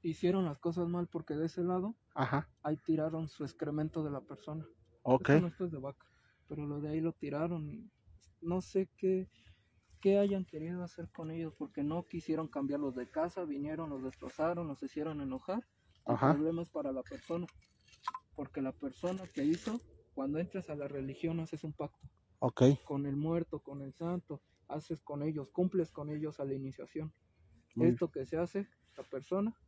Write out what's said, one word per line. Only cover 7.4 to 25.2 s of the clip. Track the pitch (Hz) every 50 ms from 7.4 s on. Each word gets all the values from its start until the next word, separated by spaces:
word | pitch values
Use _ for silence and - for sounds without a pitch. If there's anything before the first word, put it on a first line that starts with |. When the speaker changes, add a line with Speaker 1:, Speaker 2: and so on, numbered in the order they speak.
| 160 170 175 165 151 147 147 220 233 - _ _ _ - - - - - _ _
Speaker 1:
No | - 165 175 185
sé | 180 - - 190 190 - _ _
qué, | - 185 190 185 185 - _ _ - - - _ _ _ _ _ _ _ - -
qué | - 196 196 202
hayan | 202 202 196 190 185
querido | - - 156 156 165 180 180 180
hacer | 170 - - 170 -
con | _ - 160 156
ellos, | 160 165 165 160 - _
porque | - - - -
no | 143 147 160 175 175
quisieron | _ - 170 - - 160 156 160
cambiarlos | 151 - 147 139 - 143 143 147 135 -
de | 127 - -
casa, | - 320 320 339 - 190 -
vinieron, | 160 - 285 285 151 156 160 165 156
los | 143 131 131
destrozaron, | 131 - - - 131 - - 156 165 175 175 170 156
los | 139 -
hicieron | - 131 - - 151 160 - -
enojar. | 143 135 127 262 - - 185 233 - _ _ _ _ _ _ _ _
El | - 120
Speaker 2:
Ajá. | 120 135 135 160
Speaker 1:
problema | 143 151 160 170 170
es | 170 -
para | _ 311 - 139
la | 135 131
persona, | 127 - - 131 - - 165 170 175 - - - - _ _ _ _ - - - - - - - _ _ -
porque | - 143 131 - -
la | 135 131
persona | 127 - - 135 - - - 175 185 190 190 175 -
que | - 277
hizo, | 147 320 - - 226 214 240 - - - - - _ _
cuando | - - - 294 156
entras | 180 170 - 196 175 -
a | 151
la | 147 143 143
religión | 143 139 135 135 135 - - 165 165 170
haces | 160 165 - 151 -
un | 160
pacto | 147 - 147 139 _ _ - - _ _ _ _ _ _
Speaker 2:
Ok. | - 127 - - 139 131 143 - -
Speaker 1:
con | - 147 139 143
el | 143 139
muerto, | 143 151 160 165 170 170 - - 147
con | _ - 139 143
el | 139 135 143
santo, | _ 170 170 180 180 - _ 151 143 _ _ _ _ _ _
haces | - 151 151 - 165 156
con | _ - 147 143